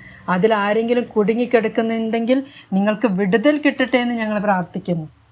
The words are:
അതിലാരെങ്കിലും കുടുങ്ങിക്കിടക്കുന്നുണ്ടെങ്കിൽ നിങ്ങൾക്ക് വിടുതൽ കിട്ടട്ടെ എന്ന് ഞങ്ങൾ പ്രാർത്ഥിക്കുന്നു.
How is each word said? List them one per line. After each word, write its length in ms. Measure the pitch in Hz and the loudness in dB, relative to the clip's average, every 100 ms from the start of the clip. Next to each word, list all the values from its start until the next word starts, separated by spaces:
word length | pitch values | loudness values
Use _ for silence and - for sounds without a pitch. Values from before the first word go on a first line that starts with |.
| - - - | -20 -10 -4
അതിലാരെങ്കിലും 760 | 180 220 214 202 220 233 247 | 2 2 2 0 0 0 -2
കുടുങ്ങിക്കിടക്കുന്നുണ്ടെങ്കിൽ 1400 | 240 220 202 226 247 226 214 226 226 226 226 226 233 269 269 - - | -2 0 0 0 0 0 0 -2 -2 -2 -2 -2 0 0 -2 -12 -4
നിങ്ങൾക്ക് 340 | 190 208 214 233 | 0 0 0 0
വിടുതൽ 520 | 185 202 220 294 294 | 0 2 2 4 2
കിട്ടട്ടെ 400 | 294 277 254 254 | 0 0 0 0
എന്ന് 160 | 240 | 0
ഞങ്ങൾ 240 | 233 220 208 | -2 -2 -2
പ്രാർത്ഥിക്കുന്നു. 680 | 208 185 170 190 185 170 156 _ _ | 0 0 -2 -6 -4 -4 -6 _ _